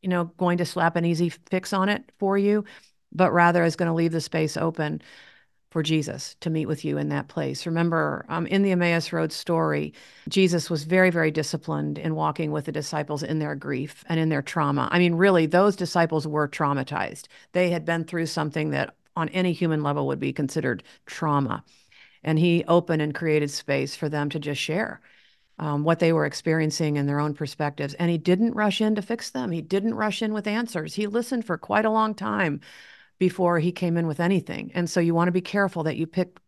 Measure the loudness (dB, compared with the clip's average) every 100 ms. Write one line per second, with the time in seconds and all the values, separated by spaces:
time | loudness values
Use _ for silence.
0 | 0 0 0 0 0 2 0 2 2 2
1 | 0 2 0 -2 _ -4 -2 0 2 0
2 | -4 _ 0 2 4 2 0 -12 -20 _
3 | _ 2 4 6 6 6 2 2 0 2
4 | 0 0 -4 -2 -2 0 -4 -2 -4 -4
5 | -10 -20 -20 -20 _ _ _ -4 0 0
6 | -2 -8 -12 -8 -4 -2 -2 -4 -4 -4
7 | -2 -4 -4 -6 -6 -6 -4 0 0 2
8 | 0 -2 -6 -6 0 2 2 2 2 2
9 | 0 -2 -2 -4 -2 0 0 -2 -4 -10
10 | -20 -18 -4 2 4 4 0 -4 0 4
11 | 4 4 0 0 -2 -4 -4 -4 -4 -4
12 | -4 -2 -2 -2 -2 -2 -4 -6 -4 -6
13 | -4 -4 -4 -2 -2 -6 -4 -4 -6 -10
14 | -4 0 2 0 -2 -2 0 0 0 2
15 | 2 4 4 4 4 4 4 2 -2 0
16 | 0 0 -2 -2 -2 0 -2 0 -2 -4
17 | -6 -8 -18 -20 -6 0 2 0 0 -2
18 | -2 -4 -4 -2 -4 -2 -2 -2 -4 _
19 | _ -4 -4 0 0 2 0 0 0 0
20 | -2 -2 -4 -2 -2 0 -2 -4 -6 -20
21 | -18 -6 0 0 0 -4 -10 _ _ -20
22 | -20 _ 0 2 4 4 4 2 4 0
23 | 0 -2 0 2 0 -6 -2 -2 -2 -4
24 | -4 -2 -2 -4 -6 -6 -2 -2 -4 -8
25 | _ _ _ _ _ _ -4 0 2 2
26 | 4 4 0 -2 0 2 2 0 0 0
27 | 0 0 0 -2 -8 -4 -6 -4 -8 -2
28 | 0 0 2 2 2 2 0 2 0 0
29 | -2 -6 -6 -6 -4 -4 -2 0 0 -2
30 | -2 -2 -4 -2 -2 -2 -4 -6 -6 -4
31 | -2 -2 -2 -4 -2 -6 0 2 2 2
32 | 0 -2 -4 0 0 -2 -8 -20 -20 -20
33 | -20 _ 0 2 2 4 0 0 0 0
34 | 0 0 2 2 0 -8 -6 -4 -2 2
35 | 2 4 2 0 -2 0 0 0 -4 -2
36 | -4 -2 -4 -4